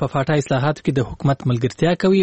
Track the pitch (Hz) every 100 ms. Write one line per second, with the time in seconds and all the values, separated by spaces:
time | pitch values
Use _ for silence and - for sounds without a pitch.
0 | 135 143 135 151 - 135 143 151 - 139
1 | 117 - 139 135 135 120 123 - 160 175
2 | 190 190